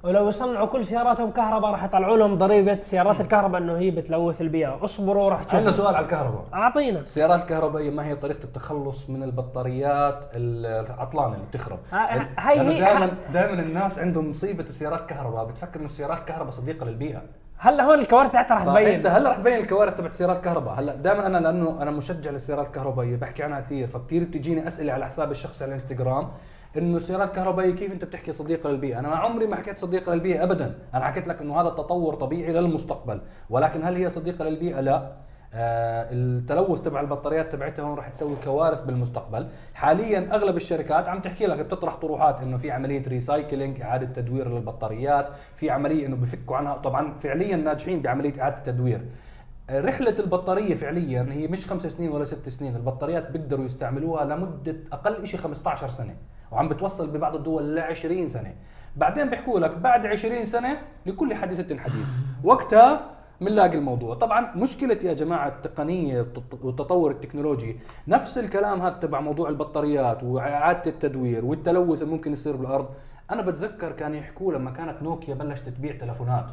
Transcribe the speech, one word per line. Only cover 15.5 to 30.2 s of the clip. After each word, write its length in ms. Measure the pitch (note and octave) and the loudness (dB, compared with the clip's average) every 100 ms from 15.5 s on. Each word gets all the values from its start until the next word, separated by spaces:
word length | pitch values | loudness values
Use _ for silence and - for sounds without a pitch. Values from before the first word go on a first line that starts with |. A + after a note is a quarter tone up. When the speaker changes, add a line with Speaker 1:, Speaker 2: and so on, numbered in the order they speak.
| B2+ F3 D#3+ | -8 -10 -8
Speaker 2:
إنه 60 | D3+ | -10
السيارات 320 | D3+ C#3+ E3 | -6 -4 -4
الكهرباء 320 | - D#3+ C#3 | -6 -8 -8
صديقة 340 | B2 B2+ D#3+ A#2+ | -6 -8 -6 -8
للبيئة. 360 | A2+ D3 A2 - - - - | -6 -6 -8 -12 -20 -18 2
Speaker 1:
هلا 260 | A3+ C#4+ | 4 6
هون 160 | C4 D4+ | 8 8
الكوارث 320 | A#3 A#3 C4+ | 10 8 8
تاعتها 240 | B3 B3 A3 | 4 6 4
راح 80 | |
تبين. 220 | F#3 G3+ G#3 | 6 8 8
Speaker 2:
فأنت 220 | F3 F#3 | 6 6
هلا 220 | F3+ C#4 | 6 6
راح 80 | G3 | 4
تبين 220 | A3+ A#3+ | 4 4
الكوارث 360 | - F#3+ G3+ F3+ | 2 4 4 2
تبعت 160 | E3 | -6
السيارات 240 | - F3+ F3+ | 0 0 2
الكهرباء. 420 | F3+ E3 A#2 G#2+ | 0 -2 -2 -2
هلا 160 | C#3+ C3+ | -4 0
دائمًا 320 | E3 G#3 G3 | 2 2 2
أنا 100 | F3+ | 4
لأنه 400 | D#3+ F3 E3 D#3 | 4 2 0 0
أنا 100 | D3 | -4
مشجع 400 | D3+ C3 E3+ D3 | -4 -4 -6 -6
للسيارات 340 | C#3 C3+ C#3+ C#3+ | -6 -4 -4 -4
الكهربائية، 500 | C#3+ C3+ B2 A#2+ A#2+ | -4 -2 -2 -2 -2
بحكي 280 | C3+ - | -4 -6
عنها 160 | D3 C#3 | -6 -6
كثير، 260 | B2 C#3 B2 | -4 -4 -4
فكتير 360 | B2 B2 E3 | -6 -2 -2
بتجيني 440 | E3+ D#3 C#3 D#3+ E3 | -2 -4 -2 -2 -2
أسئلة 260 | E3+ D3 | -4 -2
على 120 | C3 B2 | -2 -4
حساب 260 | - D3 | -4 -4
الشخصي 320 | C3+ - - | -4 -8 -8
على 60 | C3+ | -8
الانستغرام 580 | C3+ B2 B2 B2 C3+ F3 - - - - D3+ | -8 -8 -2 0 0 -2 -10 -18 -20 -8 -2
إنه 200 | E3+ E3+ | 2 0
السيارات 300 | E3+ F#3 F#3+ | 0 0 0
الكهربائية 480 | F#3+ F#3 F3+ F#3 F3+ | 0 0 2 2 2
كيف 160 | G3+ | -4
أنت 120 | F#3+ F#3 | -6 -10
بتحكي 260 | - - | -10 -8
صديقة 380 | D#3 D3+ E3 D3+ | -6 -2 -2 0
للبيئة؟ 300 | C#3 C3+ A#2+ | 0 -2 -2
أنا 80 | C#3+ | -2
عمري 400 | D#3+ A3 A#3 G#3+ | 0 0 0 0
ما 80 | F#3+ | -2
حكيت 220 | G#3 G3 | -6 -6
صديقة 360 | F3+ F#3 F3+ | -2 -2 0
للبيئة 300 | E3+ | 0